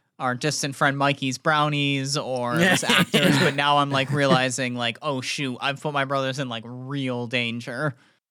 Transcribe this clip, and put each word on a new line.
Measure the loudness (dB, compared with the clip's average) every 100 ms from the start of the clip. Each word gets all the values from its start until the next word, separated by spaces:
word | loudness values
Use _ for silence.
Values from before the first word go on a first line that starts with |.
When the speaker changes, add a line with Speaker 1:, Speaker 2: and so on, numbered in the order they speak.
| _ -6
Speaker 1:
our | -4
distant | -2 -2 -2 -4
friend | 0 0 2
Mikey's | 0 0 -4 -2
brownies | 0 2 2 0 0 0 -2 -4
or | -4 -4 0 2
it | 4
was | 4
Speaker 2:
<laughs> | 2
Speaker 1:
actors, | 2 4 4 4 4
but | 2 2
now | 2 4
I'm, | 4
like, | 2 0
realizing, | 2 4 4 2 0 -4 -2
like, | -2 -2
"Oh, | -4 -4
shoot, | -4 -4 -4 -4
I've | -4 -4
put | -2
my | -2 0
brothers | 0 -2 -4
in, | -6
like, | -6 -10
real | -12 -8 -4 -4 -4 -2
danger." | -2 0 -4 -8 -4 -4 -4 _ _ _